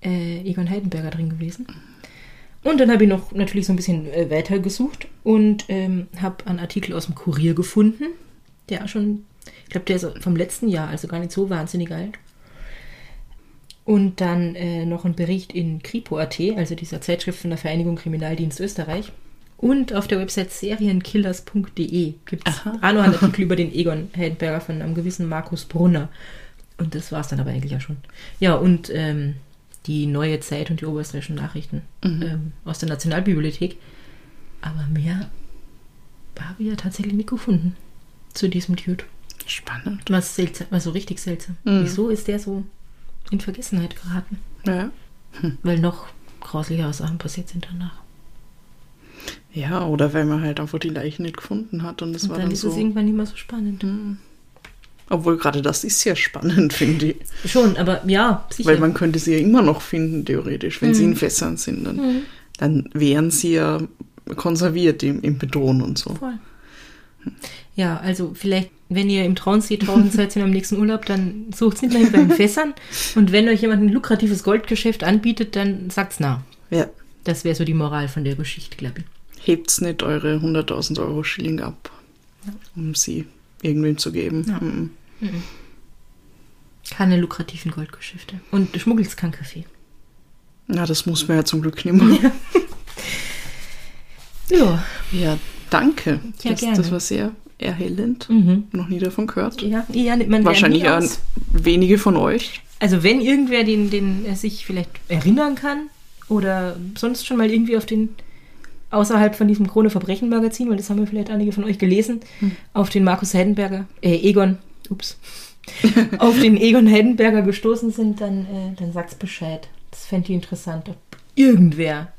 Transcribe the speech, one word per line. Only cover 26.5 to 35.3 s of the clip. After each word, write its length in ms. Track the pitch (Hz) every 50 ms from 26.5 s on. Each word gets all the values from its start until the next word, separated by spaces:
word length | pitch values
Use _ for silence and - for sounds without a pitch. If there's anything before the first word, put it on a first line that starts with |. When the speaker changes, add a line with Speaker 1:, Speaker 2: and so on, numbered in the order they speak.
| - - - _ - -
Speaker 1:
Und 160 | 170 160 -
das 160 | 156 165 - 156
war's 160 | 156 147 -
dann 100 | 143 135
aber 120 | 135 131
eigentlich 200 | 123 127 135 143 139
ja 60 | 131
schon. 160 | 135 - 151 139 - - - - - - - -
Ja, 140 | 190 185 170
und, 360 | - - 185 180 170 170 - -
ähm, 400 | 151 160 156 151 151 147 143 143 135 - - _ _ _ _ - - -
die 200 | - 151 151 147
Neue 320 | 147 143 143 151 156 156 151
Zeit 300 | 147 - 165 147 151 -
und 100 | 165 156
die 60 | -
Oberösterreichischen 480 | 156 156 151 151 147 - 143 139 - 160
Nachrichten, 460 | 143 139 151 - 156 151 - - 143 - - - - -
Speaker 2:
Mhm. 180 | 190 165 156 165
Speaker 1:
ähm, 300 | 165 156 156 151 160 147 - -
aus 140 | - 156 -
der 100 | - 160
Nationalbibliothek. 880 | 147 139 - 165 156 160 190 202 190 151 151 156 147 - 175 180 - - - - - - - - - - - - - - - - - - -
Aber 240 | 156 156 156 147 143 156
mehr 360 | 156 147 165 175 185 202 -